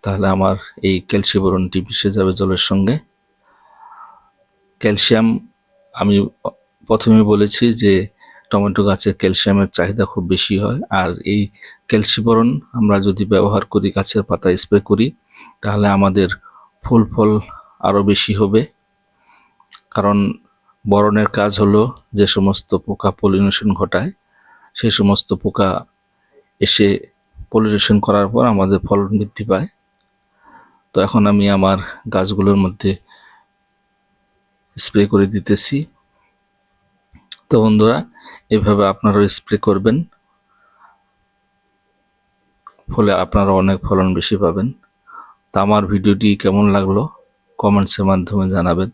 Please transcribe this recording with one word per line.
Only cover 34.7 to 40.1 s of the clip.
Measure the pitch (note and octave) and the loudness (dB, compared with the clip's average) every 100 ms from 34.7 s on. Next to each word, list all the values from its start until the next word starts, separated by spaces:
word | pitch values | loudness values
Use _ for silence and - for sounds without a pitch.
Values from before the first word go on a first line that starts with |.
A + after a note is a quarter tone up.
| - | -4
স্প্রে | - G#2+ G2+ | -2 0 2
করে | G#2 G2 | 2 0
দিতেছি। | G#2 - G2 - C#3 D#3 _ _ _ _ _ _ _ _ _ _ _ _ - _ - _ | -2 -2 -2 -2 -4 -8 _ _ _ _ _ _ _ _ _ _ _ _ -20 _ -20 _
তো | A#2+ | 2
বন্ধুরা, | A2 G#2+ G#2+ C3+ - _ - - _ G#2+ | 4 4 4 2 -6 _ -20 -20 _ 0
এভাবে | G2+ G#2 G2 | 2 2 2
আপনারাও | G2 A2 G2+ G2+ - | 0 0 2 2 -2
স্প্রে | - G#2 - | -4 -2 0
করবেন, | F#2+ G#2+ C#3 E3 | 0 0 -2 -4